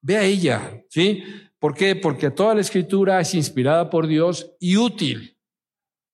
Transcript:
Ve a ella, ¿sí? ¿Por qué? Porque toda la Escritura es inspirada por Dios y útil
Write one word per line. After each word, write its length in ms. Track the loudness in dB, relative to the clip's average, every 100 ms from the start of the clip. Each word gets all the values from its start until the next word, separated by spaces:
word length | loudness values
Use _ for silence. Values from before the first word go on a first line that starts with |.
Ve 160 | -2 0
a 60 |
ella, 600 | 2 2 0 0 -6 -16 _
¿sí? 360 | -2 0 -2 -8 -18 -20 -4
¿Por 160 | -4
qué? 220 | 0 0 0
Porque 340 | -2 -2 -2
toda 240 | 0 2
la 60 | 2
Escritura 600 | 0 -2 0 0 2 2
es 140 | 0
inspirada 560 | -2 -2 0 2 2 2
por 160 | 0 2
Dios 460 | 2 2 -2 -10 -6
y 160 | 0 2
útil 600 | 2 -2 -4 -6 -10 _ _ _ _ _ _ _ _